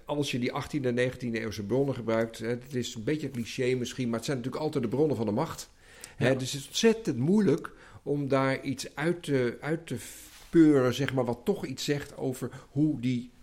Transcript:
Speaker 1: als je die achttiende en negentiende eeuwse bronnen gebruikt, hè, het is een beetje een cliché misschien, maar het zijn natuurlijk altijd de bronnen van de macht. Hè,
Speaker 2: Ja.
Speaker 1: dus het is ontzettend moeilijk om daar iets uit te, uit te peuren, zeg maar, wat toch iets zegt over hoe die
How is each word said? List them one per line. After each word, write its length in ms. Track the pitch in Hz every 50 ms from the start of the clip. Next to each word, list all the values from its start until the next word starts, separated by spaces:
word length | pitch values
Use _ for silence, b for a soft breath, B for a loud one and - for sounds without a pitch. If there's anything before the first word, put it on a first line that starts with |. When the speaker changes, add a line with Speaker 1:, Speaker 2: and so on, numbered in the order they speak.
| -
Speaker 1:
als 260 | - 147 147 139 143
je 80 | - 123
die 120 | 120 127 -
achttiende 340 | 143 127 - - 147 123
en 60 | 123 120
negentiende 460 | 120 127 127 - - 127 120 113 110
eeuwse 240 | 113 110 98 107 101
bronnen 320 | 98 117 135 139 139 123
gebruikt, 420 | 120 110 113 113 113 113 113 -
hè, 100 | - 117
het 280 | 113 123 120 123 - 135
is 200 | 123 120 - -
een 80 | 117 107
beetje 240 | 135 156 151 151
een 60 | 139 135
cliché 420 | 120 113 - - - 127 123 127
misschien, 320 | 127 120 117 - - 127
maar 80 | 117 113
het 80 | 113 -
zijn 120 | - 143
natuurlijk 260 | 120 117 131 131 - 156
altijd 200 | 151 151 139 117
de 60 | 104
bronnen 280 | 117 131 160 151 123
van 80 | 104 113
de 60 | 107
macht. 380 | 104 123 165 170 - - - - B B B B B B B B B
Hè, 120 | B 113 123
Speaker 2:
Ja. 60 | 135
Speaker 1:
dus 160 | 123 131 123
het 100 | 143 139
is 60 | -
ontzettend 500 | - - - 220 226 220 220 - 170 131
moeilijk 540 | 117 131 165 202 220 202 139 160 170 - - B B B B B B B
om 240 | 147 143 147 143
daar 340 | 127 135 135 135 135 135 - -
iets 320 | 135 127 - - - -
uit 280 | 143 147 170 175 175 -
te, 340 | 151 143 127 123 117 - -
uit 260 | - 143 165 160 -
te 80 | - 127 - - - - - - - - - - -
peuren, 440 | - 170 160 151 147 135 127 123 113
zeg 200 | 127 143 131 127
maar, 120 | 131 120
wat 140 | 117 120 - -
toch 220 | 208 196 202 -
iets 180 | 143 131 - -
zegt 340 | - 143 143 - - -
over 320 | - - 135 127 - 135 120 B B B B
hoe 300 | - 139 151 156 143 117
die 320 | 117 127 127 120 - - - -